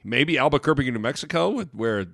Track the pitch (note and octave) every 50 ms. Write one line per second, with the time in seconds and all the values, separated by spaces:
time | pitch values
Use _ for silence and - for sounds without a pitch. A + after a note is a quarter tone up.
0 | - G2+ A#2 B2+ C3+ E3 E3 C3 C3 D3+ C#3+ C#3+ - D#3 D#3 C#3 C3+ B2+ A#2+ A2
1 | G#2+ A#2+ D3 - - D3+ - E3 E3+ F#3+ B3 B3+ G3+ D3 - G#2 A2 A#2 A2 G2+
2 | F#2+ F2